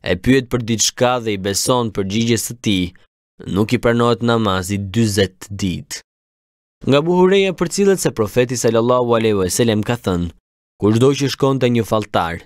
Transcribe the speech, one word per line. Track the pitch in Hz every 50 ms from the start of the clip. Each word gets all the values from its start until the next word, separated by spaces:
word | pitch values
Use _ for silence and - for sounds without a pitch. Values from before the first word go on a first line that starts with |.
| -
e | - 90
pyet | 90 - 123 131 135 127 -
për | - 120 120 107
diçka | 117 107 - - - - 127 120 127 127 113
dhe | 113 104
i | 98
beson | 92 101 98 92 - - 131 123 120 113
përgjigjes | 98 - 98 95 98 110 117 117 117 107 - -
së | 120 - -
tij, | 117 101 92 90 87 - - _ _ _ _ _ _ _ _ - - 87
nuk | 92 110 107 123
i | 113
pranohet | - 123 117 120 117 117 120 117
namazi | 117 117 117 117 110 104 92 92 90 92 104 101
dyzet | 98 95 90 113 117 107 101 107 98 92 _ _ - -
ditë." | 101 95 101 95 82 76 - _ - - - _ _ _ _ _ _ _ _ _ _ _ _ _ _ _ -
Nga | - 127 143
Abu | 151 170 180 180
Hurajra | 180 185 190 196 196 190 175
përcillet | - 180 165 - - 202 196 196 185
se | - 151
profeti | - - 110 101 - 123 123 123 131 117
sallallahu | - 120 113 113 113 120 123 127 123 120 117
alaihi | 113 113 110 107 101
wasallam | 92 90 - - 123 117 110 107 104
ka | - 120
thënë, | 117 - 104 92 87 87 85 - _ _ _ _ _ _ _ _ _
"Kushdo | - 101 110 113 127 135
që | 143 131 143 131
shkonte | - - - 135 135 135 131 123
në | 120
një | 117 110
falltar | - 113 110 104 - - 107 90 82 85 85 -